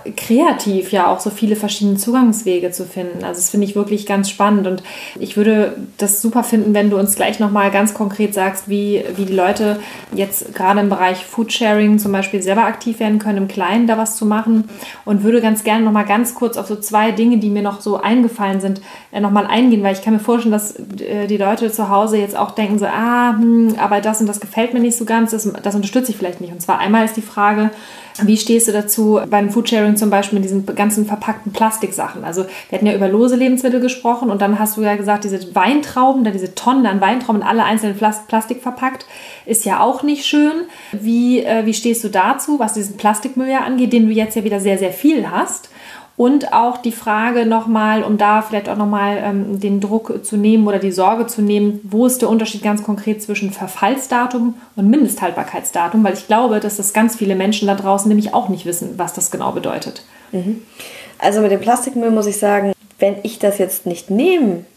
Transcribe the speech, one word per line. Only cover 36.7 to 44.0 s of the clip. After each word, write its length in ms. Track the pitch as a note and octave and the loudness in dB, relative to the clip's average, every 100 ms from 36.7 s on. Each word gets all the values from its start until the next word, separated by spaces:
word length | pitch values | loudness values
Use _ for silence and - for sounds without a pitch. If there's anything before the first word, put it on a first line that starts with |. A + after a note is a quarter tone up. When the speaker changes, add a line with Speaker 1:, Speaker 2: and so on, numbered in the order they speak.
| C4+ A3+ | 2 2
Speaker 1:
an 160 | G3 | 2
Weintrauben, 400 | F#3+ B3 B3 G#3+ | 2 0 0 -2
alle 220 | - A3+ | 0 0
einzelnen 340 | G#3+ A3 G#3+ G3+ | 2 0 -2 0
Plas-, 300 | A3 G#3+ - | -2 -2 -2
Plastik 340 | A3 A3 B3 | -2 -2 -6
verpackt, 460 | B3+ B3 C4 C4 - - - - - | -8 -6 -6 -6 -14 -20 -20 -18 -4
ist 180 | A3 - | -2 0
ja 140 | - | 2
auch 240 | A3 C4+ | 2 2
nicht 240 | D4 C#4+ - | -2 -2 0
schön. 240 | D4 D4+ D#4+ F4 - - | 2 2 0 -8 -12 -12
Wie, 520 | G#3 G#3+ A#3 B3 B3 | -6 0 2 4 2
äh, 220 | - A3+ A3 | 2 0 0
wie 80 | |
stehst 300 | G#3+ A#3+ A3+ | 0 0 0
du 60 | G#3 | 0
dazu, 500 | G3 G3 C4+ - D4 | 2 2 0 -2 -2
was 140 | A3 | 0
diesen 240 | G#3+ G3+ G3+ | -2 -6 0
Plastikmüll 520 | G#3 G#3+ C4 B3+ C4 | 0 0 -2 -4 -2
ja 120 | C4 | -2
angeht, 320 | - C4 A#3+ | 0 0 2
den 120 | A#3 | 4